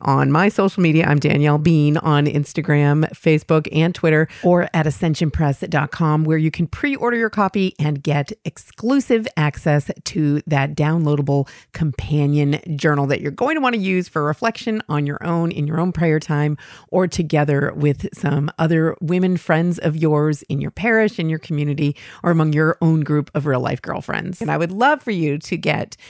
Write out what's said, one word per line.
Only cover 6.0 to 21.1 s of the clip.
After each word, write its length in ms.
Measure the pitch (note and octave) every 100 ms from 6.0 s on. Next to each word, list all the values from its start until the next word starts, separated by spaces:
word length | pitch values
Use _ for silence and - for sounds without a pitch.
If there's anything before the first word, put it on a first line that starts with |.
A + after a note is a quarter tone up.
| D#3+ D3+
where 140 | D#3 D#3+
you 140 | D#3
can 160 | D#3+ E3+
pre-order 480 | - C#4+ C4+ A#3+ A#3+
your 140 | A3
copy 460 | G#3+ F#3+ G3+ F#3 -
and 220 | D3+ C#3+
get 300 | D3 C#3+ C#3 G#3+
exclusive 840 | D#3 - - - A3+ C#4 - A3+ A3 -
access 540 | D3 - D#3+ D3 - - -
to 360 | - D3 D3 -
that 280 | C#3+ C#3 D3
downloadable 720 | D3+ E3+ D3+ D3 C#3+ C#3+ C3+ - -
companion 880 | - D#3 - - D3 C#3+ D3 C#3+ D3 - C#3+
journal 300 | D#3 C#3+ C#3
that 160 | C#3
you're 100 | D3
going 240 | - C4 D#4
to 60 |
want 140 | C4 A#3
to 40 |
use 280 | F#3+ F#3 F3+
for 140 | D#3+
reflection 580 | D3 D3+ A3+ - A3+ G#3+ -
on 160 | D3 C#3+
your 200 | C#3+ E3+
own, 260 | E3+ E3+
in 140 | - D3
your 140 | D#3+
own 140 | F3+
prayer 260 | E3 E3 D#3
time, 380 | - D3 D3+ D3+ - - -
or 180 | F#3 F3+
together 640 | - D#3 D3+ D3 C#3 C#3+ D3
with 340 | D3 C#3 -
some 380 | - D3 C#3 C#3+ -
other 380 | D#3+ E3 D#3+ -
women 380 | D#3 F3+ F#3 F3
friends 420 | - D#3+ F3 E3+
of 160 | D#3+ D#3
yours 460 | D#3 D3+ D3+ D3
in 160 | - C#3
your 120 | C#3+
parish, 480 | - A3+ A3+ G#3+